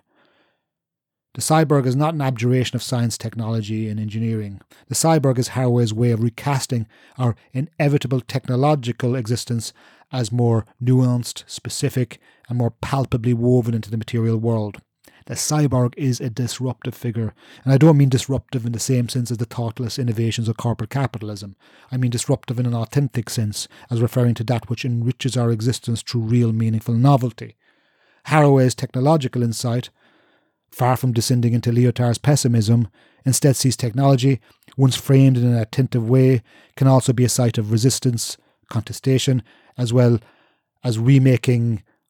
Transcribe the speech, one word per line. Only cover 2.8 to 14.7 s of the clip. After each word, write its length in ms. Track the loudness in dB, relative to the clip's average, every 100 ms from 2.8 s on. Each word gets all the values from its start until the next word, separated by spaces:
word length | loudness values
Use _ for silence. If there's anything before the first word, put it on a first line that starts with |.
science, 340 | -4 -2 -2 -4
technology, 720 | -8 -6 -4 -4 -4 -6 -6
and 120 | -6
engineering. 640 | -6 -4 -4 -4 -6 -12 _ _ -10
The 80 | -2
cyborg 420 | 2 2 2 0
is 120 | -2
Haraway's 440 | -2 0 2 0
way 160 | 0 0
of 140 | 0
recasting 640 | -2 -4 -4 -4 -2 -6 -6 _ _ -4
our 160 | -4 -4 _
inevitable 680 | -8 -6 -2 0 0 -2 -4
technological 920 | -4 -6 -4 0 0 0 -2 -4 -4 -2
existence 560 | -2 -4 -4 -6 -8 -14 _ _ _
as 200 | -6 -4
more 340 | 0 2 0 -2 -4
nuanced, 600 | 0 2 2 0 -4 -12 -16
specific, 760 | -14 -12 -6 -4 -4 -6 -8 _ _ -8
and 80 | -4
more 140 | -4
palpably 640 | -4 -6 -4 -2 -2 0 0
woven 400 | 2 2 2 -2
into 160 | -4
the 60 | -8
material 400 | -4 -2 0 0
world. 440 | -2 -2 -4